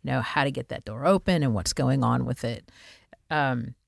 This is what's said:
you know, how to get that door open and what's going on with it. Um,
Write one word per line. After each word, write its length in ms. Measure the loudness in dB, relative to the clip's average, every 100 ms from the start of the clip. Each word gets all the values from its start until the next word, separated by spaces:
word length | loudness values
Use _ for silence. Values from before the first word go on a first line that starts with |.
you 80 | -2
know, 80 | -2
how 220 | 0 0
to 80 | 0
get 160 | -2 -8
that 160 | -10
door 220 | -10 -2 2
open 380 | 2 4 2
and 100 | 2
what's 180 | 0 -2
going 320 | 0 2 2
on 220 | 2 2 0
with 180 | -4
it. 260 | -4 -6 -12 -20 -20 -20 _ -20 _
Um, 460 | 0 0 -2 -6 -12